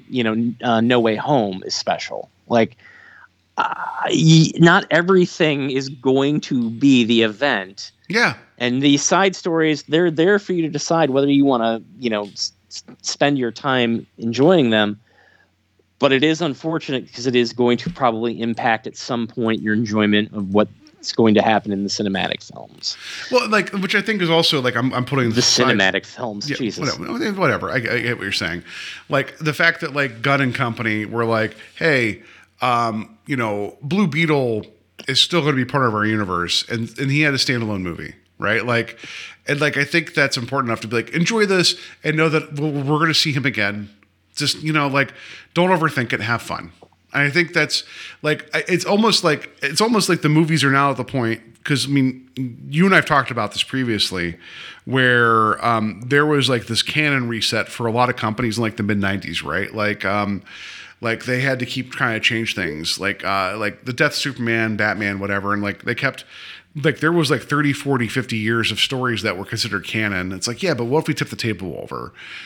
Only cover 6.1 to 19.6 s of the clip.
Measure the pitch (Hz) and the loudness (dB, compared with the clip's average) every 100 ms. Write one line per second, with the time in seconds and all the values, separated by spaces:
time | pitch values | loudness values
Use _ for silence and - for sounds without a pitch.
6.1 | 135 139 147 - 131 117 113 139 127 113 | 2 2 0 -2 -2 -2 2 6 6 6
7.1 | 117 113 101 143 117 95 98 - - - | 4 2 2 0 0 -4 -12 -18 -16 -6
8.1 | 202 220 - - - 123 127 143 139 - | 0 0 -2 -10 -4 -2 2 4 4 4
9.1 | 175 196 180 185 165 160 151 - 151 175 | 2 2 0 -2 0 0 0 0 2 2
10.1 | 160 170 208 202 180 160 147 - 165 151 | 4 4 2 2 -2 -2 -4 0 2 2
11.1 | 131 143 139 139 127 113 113 - - 123 | 2 4 4 4 4 0 -2 -6 -8 -4
12.1 | 107 104 - - - _ - - - - | -2 -4 -8 -10 -10 _ -20 -18 -14 -10
13.1 | - 143 143 120 110 143 131 117 113 - | -2 0 2 -2 -4 -2 0 0 -2 -6
14.1 | - 117 117 143 185 123 110 104 104 _ | -8 -4 2 4 6 4 4 2 -2 _
15.1 | _ _ _ _ _ _ _ _ _ 139 | _ _ _ _ _ _ _ _ _ 2
16.1 | 131 147 160 170 127 160 160 - 131 101 | 4 2 2 -2 -4 -6 -6 -4 -6 -6
17.1 | - 131 123 117 110 123 117 - - 127 | -8 0 2 0 2 2 0 -2 -2 -2
18.1 | 113 117 92 117 113 127 110 110 - - | 0 -4 -4 -4 -2 0 -2 -4 -12 -6
19.1 | 123 113 120 113 110 | -6 -6 -4 -2 -2